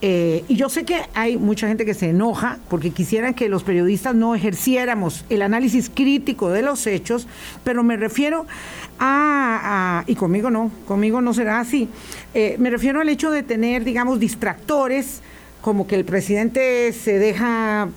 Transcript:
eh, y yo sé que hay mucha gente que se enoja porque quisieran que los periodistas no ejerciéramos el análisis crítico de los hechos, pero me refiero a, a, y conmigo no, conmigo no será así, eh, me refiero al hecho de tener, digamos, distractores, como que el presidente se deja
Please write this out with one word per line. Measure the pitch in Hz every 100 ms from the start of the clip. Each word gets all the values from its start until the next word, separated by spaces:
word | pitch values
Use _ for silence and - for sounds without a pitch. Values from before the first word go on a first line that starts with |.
eh, | 202 180 170 160 165
y | 233
yo | 269
sé | 330
que | 330 349 -
hay | - 226 240
mucha | 208 208 214
gente | 220
que | 220
se | 202 170
enoja | 175 226 196 233 254 -
porque | 175 160
quisieran | - 180 220 240
que | 247 226
los | 190
periodistas | 196 180 175 196 262 233
no | 226
ejerciéramos | 233 202 185 - 254 247 226 180 - -
el | 220
análisis | 196 226 262 240 -
crítico | - 269 277 277 247 185
de | 185
los | 262 277 -
hechos, | 190 - 233 240 - - -
pero | - 240
me | 233 233
refiero | 220 233 285 320 320 - - - - -
a, | 262 277 302 285 262 226 190 202 185 175
a, | 175
y | 240
conmigo | 180 185 233
no, | 220 226 214 -
conmigo | 196 214 233
no | 240
será | 226 220 214
así, | 240 285 233 - - - -
eh, | - 214 -
me | 247
refiero | 240 262 277
al | 311
hecho | 294 320
de | 302
tener, | 277 226 233 247
digamos, | 226 240 247 254
distractores, | 220 220 208 175 - 294 262 262 262 - - - - -
como | - 202 196
que |
el | 196
presidente | 190 185 190 202 226 240 262 247 240
se | 233 - 196
deja | 214 208 240 233 220 214 202